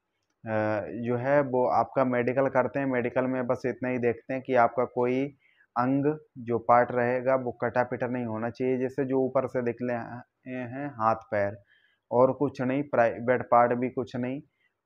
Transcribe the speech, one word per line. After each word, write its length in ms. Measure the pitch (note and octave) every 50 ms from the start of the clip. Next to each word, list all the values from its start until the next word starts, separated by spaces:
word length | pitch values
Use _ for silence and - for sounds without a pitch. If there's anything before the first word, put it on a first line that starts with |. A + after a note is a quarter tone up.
| _ _ _ _ _ _ _ _ -
अ, 400 | A2+ A2 A2 G#2+ G#2+ G#2+ G#2 F#2+ D2+
जो 260 | D#2+ A2+ A#2+ A#2 B2
है 240 | A#2+ A#2+ C3+ C#3+ D3
वो 260 | C#3+ C3 B2 B2+ B2
आपका 380 | A#2+ - A2 A#2 - - C#3 C3
मेडिकल 440 | B2+ B2 B2 A#2+ B2 B2+ C3 C3+ C3+
करते 300 | C3 C3 B2+ B2 - C#3
हैं, 80 | C#3
मेडिकल 380 | C3+ C3 B2 A#2 B2 A#2 C3 C3
में 220 | B2+ C3 C3 B2
बस 160 | A#2+ B2+ B2 -
इतना 220 | B2+ A#2 - C3 B2+
ही 100 | B2+ B2
देखते 360 | A#2+ A#2+ A2+ - - - C3
हैं 80 | C3 B2+
कि 120 | - C3
आपका 300 | B2 A#2 A#2 - - B2
कोई 520 | A#2+ - B2 B2 B2 B2+ C3 C#3 C#3+ C#3 _ _ _ _ _ _ _ _ A#2+ A#2+
अंग 360 | B2+ C#3 C#3 C#3 D3 D3+ D3+ - _ _ C3+
जो 200 | A#2+ A2+ A#2+ A2+
पार्ट 340 | A2+ - A#2+ A#2+ B2 A#2+ B2
रहेगा 440 | B2 A#2+ A#2+ B2+ B2+ B2 C3 C3
वो 160 | C3 B2+ A#2+ A#2
कटा-पिटा 540 | - B2+ A#2 - B2 B2 B2 C3 A#2+ C3
नहीं 180 | A#2+ B2 B2+ B2
होना 260 | A#2 A2 G#2+ A2 A#2
चाहिए, 280 | A2+ - B2+ B2+ C3 B2+
जैसे 260 | B2+ B2+ B2+ - C#3
जो 160 | C3 C3+ C3
ऊपर 260 | C3 B2+ C3 C3+ B2+
से 160 | A#2+ - C3 A#2+
दिख 140 | A#2+ A#2 A#2 A#2+
ले 100 | B2 A#2+ A#2 A#2 G#2+ A#2 A#2+ B2+ - _ _ _ C3
हैं 380 | B2+ B2+ B2 A#2 B2 C3+ C#3+ C#3+
हाथ 260 | B2+ A#2 A2 A2 A2+
पैर 440 | A2 - - A2 G#2 G2+ G2+ G#2 G#2+ - _ _ _ _ _ _ _ _ _ A#2
और 200 | A#2+ B2+ C3 C3
कुछ 300 | C3 D3 C3+ C3+ - C3
नहीं, 200 | B2+ C3 C#3 D3
प्राइवेट 600 | D3 - B2 A#2 A#2 F#2 F#2+ A#2+ A#2+ B2+ A#2+ A#2
पार्ट 300 | - - A#2+ A#2+ A#2 B2
भी 160 | A#2+ B2+ B2+
कुछ 280 | - C3 B2 - -
नहीं। 260 | B2 B2 B2 C3 D3 D#3+ _ _ _ _ _ _ _ _